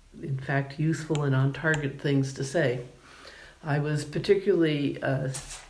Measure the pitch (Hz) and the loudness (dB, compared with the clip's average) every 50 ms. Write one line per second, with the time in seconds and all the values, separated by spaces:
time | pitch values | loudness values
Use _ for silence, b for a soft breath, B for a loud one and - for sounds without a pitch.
0 | - - - - - 139 135 135 - - 139 139 135 135 - - 151 160 160 - | -20 -20 -16 -12 -8 -6 -6 -6 -2 -2 0 0 -2 -2 -4 -2 0 0 0 -2
1 | - - - 147 147 139 135 131 135 139 139 - - 156 156 147 147 135 135 - | -2 -2 0 0 2 2 2 4 2 2 0 0 0 0 2 2 0 -4 -4 -2
2 | - 151 139 135 135 135 - - 135 - - 175 147 123 123 127 - - - B | 0 2 2 2 2 0 -4 -6 -6 -2 0 2 2 2 0 -2 -6 -12 -18 B
3 | B B B B B B B B B B B B - 151 143 147 147 151 151 147 | B B B B B B B B B B B B -4 -2 -2 0 0 0 -2 -2
4 | - - - 175 - 208 196 196 - 208 180 170 165 156 151 143 139 135 135 - | -2 -4 -4 0 2 4 4 4 4 4 4 4 4 4 2 2 0 -2 -2 -2
5 | - 135 135 131 - 135 131 - - - - - - | 0 0 0 0 0 -4 -4 -6 -10 -12 -14 -16 -16